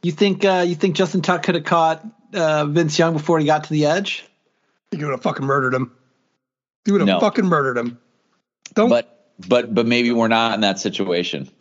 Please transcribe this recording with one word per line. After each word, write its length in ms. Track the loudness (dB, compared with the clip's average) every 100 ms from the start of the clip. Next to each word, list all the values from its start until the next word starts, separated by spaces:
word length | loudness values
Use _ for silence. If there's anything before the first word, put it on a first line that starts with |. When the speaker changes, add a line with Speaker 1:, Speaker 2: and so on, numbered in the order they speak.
Speaker 1:
You 80 | -6
think, 340 | 0 0 2 2
uh, 180 | 2 0
you 80 | 0
think 200 | -2 0
Justin 260 | -2 -2
Tuck 220 | 0 -2
could 120 | 0 -4
have 100 | 0
caught, 400 | 2 2 0 -8 -20 _
uh, 320 | -4 0 0 0
Vince 320 | 0 0 2
Young 160 | 0
before 260 | 0 0 0
he 60 | 2
got 200 | 0 0
to 40 |
the 140 | 0 0
edge? 380 | 0 -2 -8 -12 _ _ _ _ _ _
Speaker 2:
He 60 | -8
would 140 | -6
have 100 | -4
fucking 240 | -4 -4 -2
murdered 280 | 0 0
him. 180 | -2 -4 _ _ _ _ _ _ _ _ _
He 80 | 0
would 100 | 2
have 60 | 2
Speaker 3:
No. 120 | 2
Speaker 2:
fucking 260 | 2 0 0
murdered 320 | 2 0 -2
him. 200 | -6 -10 _ _ _ _ _ _ -8
Don't. 160 | 0 2
Speaker 3:
But, 400 | 2 0 _ _ _ 0
but, 260 | 0 2
but 120 | 0 2
maybe 260 | 2 2
we're 160 | 2 2
not 280 | 2 2 0
in 60 |
that 180 | 0 0
situation. 720 | -4 -4 -2 -2 -2 -6 -10 _